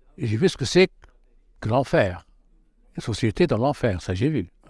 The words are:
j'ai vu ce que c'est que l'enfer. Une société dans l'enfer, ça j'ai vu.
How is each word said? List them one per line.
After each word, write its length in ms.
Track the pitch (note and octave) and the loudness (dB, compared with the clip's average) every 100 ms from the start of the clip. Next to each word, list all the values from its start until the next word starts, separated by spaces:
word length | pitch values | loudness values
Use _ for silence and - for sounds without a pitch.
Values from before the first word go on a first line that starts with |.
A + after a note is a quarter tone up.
| _ - | _ -8
j'ai 180 | A#2+ A2 | -4 0
vu 120 | F3 | 0
ce 80 | - | 0
que 80 | |
c'est 260 | - F3+ F#3 - - _ _ _ _ _ | 0 2 2 0 -20 _ _ _ _ _
que 80 | G#2+ | -2
l'enfer. 580 | B2 C3+ E3 G2+ F2 - _ _ _ _ _ _ - | 0 2 2 0 -2 -14 _ _ _ _ _ _ -10
Une 60 | |
société 440 | - G#2+ A2+ - F3 | -6 -2 -2 2 0
dans 120 | A2 | 2
l'enfer, 440 | C3 - B2 F2 | 0 0 -2 -2
ça 100 | - | -4
j'ai 160 | F#2 C3+ | -2 0
vu. 200 | D3 E2+ _ | -2 -4 _